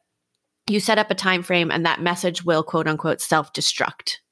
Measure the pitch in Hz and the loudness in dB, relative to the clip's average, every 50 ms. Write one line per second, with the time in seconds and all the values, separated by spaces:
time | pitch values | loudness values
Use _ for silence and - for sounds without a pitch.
0 | _ _ _ _ _ _ _ _ _ _ _ _ _ - 208 208 190 - 220 214 | _ _ _ _ _ _ _ _ _ _ _ _ _ -2 -2 0 2 2 2 2
1 | 214 - 185 185 - 190 185 175 180 - 185 175 170 160 - 160 165 165 151 - | 2 0 -2 -2 0 2 0 0 0 0 2 2 2 2 0 0 0 0 0 0
2 | 170 175 175 175 - 180 170 - 175 175 165 156 160 - - 160 156 156 156 151 | 0 -2 0 0 -2 -2 -2 -2 0 2 2 2 2 0 0 -2 0 0 -2 -2
3 | - 160 - - - - 170 156 147 - - - - - - - 131 - - - | -2 -2 -2 -2 0 0 0 0 0 -2 -4 -2 -2 -2 0 -2 -2 -4 -4 -6
4 | - - - - _ _ | -8 -8 -8 -8 _ _